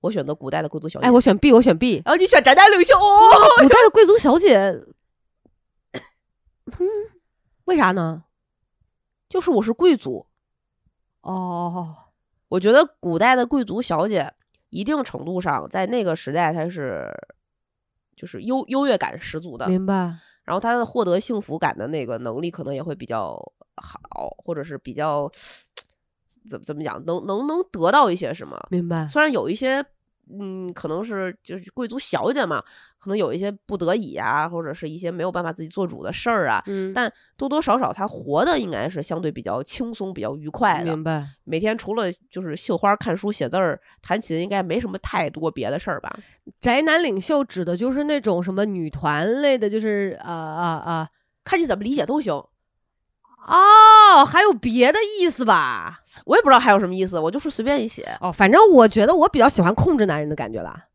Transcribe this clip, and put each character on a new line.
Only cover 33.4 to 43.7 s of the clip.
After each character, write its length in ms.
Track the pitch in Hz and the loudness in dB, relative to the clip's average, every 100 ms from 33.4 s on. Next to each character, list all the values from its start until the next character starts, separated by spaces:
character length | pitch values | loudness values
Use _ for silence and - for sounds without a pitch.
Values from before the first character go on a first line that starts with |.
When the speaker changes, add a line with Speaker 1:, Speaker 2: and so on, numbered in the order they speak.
| 196 | -8
Speaker 1:
不 260 | 202 _ 196 | -10 _ -6
得 180 | 165 | -4
已 220 | 208 196 69 | -4 -6 -8
啊， 320 | 107 139 160 | -4 -4 -4
或 140 | 170 | -8
者 100 | 160 | -10
是 160 | 151 160 | -12 -14
一 80 | 156 | -10
些 140 | 175 | -10
没 120 | 175 | -8
有 80 | 175 | -8
办 140 | 180 | -6
法 80 | 170 | -8
自 100 | 165 | -10
己 60 | 160 | -14
做 180 | 185 180 | -8 -8
主 160 | - | -8
的 80 | 87 | -12
事 200 | - 247 | -8 -4
儿 180 | 226 151 | -2 -2
啊， 140 | 107 - | -4 -4
Speaker 2:
嗯。 280 | 196 190 | -10 -8
Speaker 1:
但 180 | 190 233 _ _ _ | -6 -6 _ _ _
多 100 | 269 | -6
多 140 | 294 | -4
少 180 | 302 240 | -2 -2
少 140 | 202 | -2
她 160 | - 202 | -6 -10
活 340 | - - 143 | -10 -6 -2
的 160 | 294 311 | 0 -2
应 120 | 208 | -4
该 180 | 131 131 | -6 -8
是 140 | 185 | -8
相 180 | 147 165 | -10 -8
对 100 | 160 | -8
比 120 | 135 | -8
较 200 | 104 110 | -8 -8
轻 300 | 143 - 233 | -8 -10 -10
松、 220 | 226 190 | -10 -12
比 80 | 185 | -10
较 120 | 107 | -10
愉 140 | 143 151 | -10 -14
快 300 | - 220 160 | -4 -2 -2
的。 60 | |
Speaker 2:
明 200 | 165 156 | -4 -6
白。 220 | 156 156 143 135 | -6 -6 -8 _
Speaker 1:
每 160 | - 160 | -10 -6
天 160 | 214 226 | -4 -6
除 180 | - | -8
了 160 | 220 196 175 _ | -6 -6 -8 _
就 100 | - | -14
是 160 | 180 156 | -12 -12
绣 200 | - 175 | -6 -2
花、 180 | 202 208 | -2 -2
看 180 | - | -4
书、 160 | 180 208 | -6 -6
写 160 | 208 127 | -6 -6
字 120 | 175 | -2
儿、 200 | 180 | -4